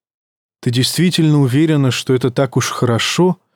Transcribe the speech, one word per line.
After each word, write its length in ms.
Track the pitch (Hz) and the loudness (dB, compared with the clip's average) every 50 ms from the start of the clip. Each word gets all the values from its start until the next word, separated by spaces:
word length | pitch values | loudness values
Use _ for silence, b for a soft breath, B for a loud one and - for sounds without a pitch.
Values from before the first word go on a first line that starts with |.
| _ _ _ _ _ _ _ _ _ _ _ _ | _ _ _ _ _ _ _ _ _ _ _ _
«Ты 100 | - 131 | -6 -4
действительно 680 | 117 127 123 - - - 165 185 - - 160 156 151 147 | -2 -2 -2 -2 0 0 0 0 2 2 2 2 4 2
уверена, 500 | 143 127 120 143 160 156 156 147 139 127 | 2 2 2 0 2 2 2 0 0 0
что 220 | 117 - - - 131 | -2 -4 -2 -2 -2
это 180 | 123 - 127 | 0 0 -2
так 240 | 120 - 139 123 - | -2 -2 -2 -2 -2
уж 140 | 131 117 - | -2 -4 -4
хорошо, 720 | - - 131 117 117 110 - - - - 175 185 180 - _ _ _ | -4 -4 -2 -2 -2 -2 -4 -4 -2 0 0 0 0 -2 _ _ _